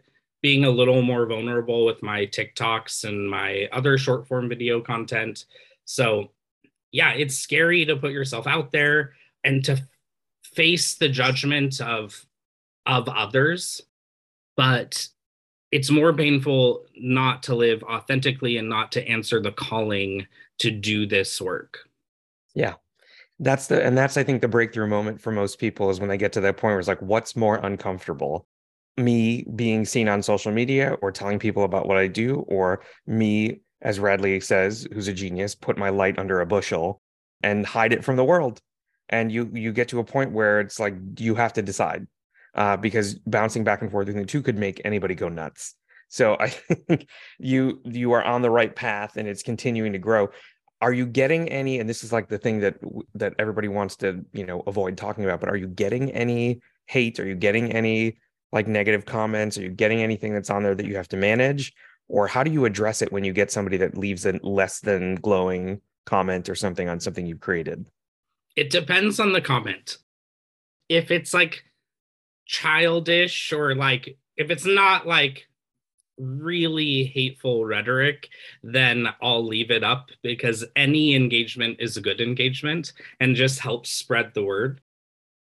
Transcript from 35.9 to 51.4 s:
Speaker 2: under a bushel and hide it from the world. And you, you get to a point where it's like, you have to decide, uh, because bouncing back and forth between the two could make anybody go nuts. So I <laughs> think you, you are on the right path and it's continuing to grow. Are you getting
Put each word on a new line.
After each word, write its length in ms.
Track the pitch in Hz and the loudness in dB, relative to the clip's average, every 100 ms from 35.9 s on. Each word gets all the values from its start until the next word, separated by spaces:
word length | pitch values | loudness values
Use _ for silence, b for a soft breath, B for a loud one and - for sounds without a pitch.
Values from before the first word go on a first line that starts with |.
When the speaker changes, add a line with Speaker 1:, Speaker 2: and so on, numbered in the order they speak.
| 98 95 98 | 2 2 0
Speaker 2:
under 200 | 95 92 | 0 0
a 60 | 85 | 2
bushel 560 | 101 - 87 85 101 _ _ _ _ | 0 0 -2 -2 -6 _ _ _ _
and 240 | 104 104 101 | -2 0 0
hide 260 | 117 113 | 2 2
it 120 | 117 | 2
from 120 | - 127 | 0 2
the 80 | |
world. 380 | 131 175 139 107 _ _ _ _ - | 4 4 2 -4 _ _ _ _ -4
And 220 | 113 113 | -2 0
you, 180 | 113 117 | -2 -4
you 220 | 117 113 | -4 -4
get 160 | 107 120 | 0 0
to 100 | 120 | -2
a 40 | |
point 280 | 110 139 135 | -2 -2 -2
where 280 | 107 107 104 | 2 4 4
it's 200 | 101 - | 2 -2
like, 140 | 107 92 95 - | -4 -4 -12 -4
you 160 | 113 | 0
have 200 | 110 113 | 2 2
to 100 | - | 0
decide, 420 | 98 95 90 - - _ _ b b | -4 -2 -2 -2 -10 _ _ b b
uh, 240 | - 104 98 | 0 2 2
because 380 | 107 110 101 - | 0 0 -2 -4
bouncing 480 | - 107 110 113 | -2 0 0 0
back 180 | 110 101 | 0 0
and 100 | 110 | -2
forth 140 | 101 98 | -2 -2
between 160 | 104 | -4
the 60 | 98 | -4
two 140 | 151 | -4
could 160 | 131 104 | -2 0
make 200 | 101 92 104 | -2 -4 -4
anybody 300 | 104 92 85 | -2 -2 -4
go 120 | 87 | -4
nuts. 480 | 82 78 - - - b b b | -6 -10 -12 -18 -18 b b b
So 300 | - 117 107 | 2 4 4
I 100 | 110 | 0
<laughs> 380 | - - 175 - | -4 -4 -4 0
think 220 | 165 - B B B | -2 -2 B B B
you, 420 | 131 131 131 - | -2 2 2 -2
you 280 | 127 120 123 | -8 -4 2
are 120 | 120 | 2
on 200 | - 123 | 2 2
the 80 | 123 | 4
right 220 | 117 110 | 4 4
path 440 | - 123 104 107 - | 0 -4 -4 -6 -8
and 100 | 107 | -8
it's 160 | 98 | -8
continuing 480 | - 113 127 113 110 | -6 -4 -2 -2 -2
to 60 | 95 | -4
grow. 300 | 95 113 98 B B B _ - | 2 2 2 B B B _ -2
Are 120 | 117 | 0
you 120 | 123 123 | 0 0
getting 440 | 120 131 165 | 2 2 2